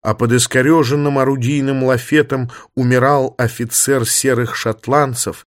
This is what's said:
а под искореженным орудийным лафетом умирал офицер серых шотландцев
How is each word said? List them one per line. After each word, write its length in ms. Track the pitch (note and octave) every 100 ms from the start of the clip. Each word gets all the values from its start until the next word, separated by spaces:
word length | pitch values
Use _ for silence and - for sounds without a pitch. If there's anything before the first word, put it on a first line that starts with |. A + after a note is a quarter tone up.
а 100 | A2
под 200 | G#2+ A#2+
искореженным 840 | B2 - C3 C3 E3 B2+ D3 C#3+ C#3
орудийным 640 | C3+ C3+ A#2+ D3 C3+ C3+
лафетом 680 | C3 B2 - D3+ C#3+ C3+ A#2+ - -
умирал 600 | - B2 B2+ C3 C#3+ C3 -
офицер 680 | A#2 - A#2+ - - C3+ A2+
серых 500 | - C3+ A#2+ A#2 -
шотландцев 920 | A#2 G#2+ - C#3 C#3+ B2 - D#2+ _